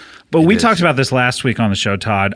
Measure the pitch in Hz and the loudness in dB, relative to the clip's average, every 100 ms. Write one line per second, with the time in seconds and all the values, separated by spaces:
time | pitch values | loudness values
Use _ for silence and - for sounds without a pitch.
0 | - - - 165 160 220 233 190 170 131 | -20 -20 -4 0 2 2 2 2 0 0
1 | 131 127 123 - 131 110 110 98 107 98 | 0 0 0 -2 -4 -2 -2 0 -2 -4
2 | 110 101 98 | -2 -2 -2